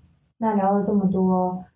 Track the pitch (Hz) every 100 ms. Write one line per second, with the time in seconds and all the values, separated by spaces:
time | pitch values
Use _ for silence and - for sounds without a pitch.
0 | - _ _ - 220 202 190 202 202 202
1 | 185 185 185 185 185 180 -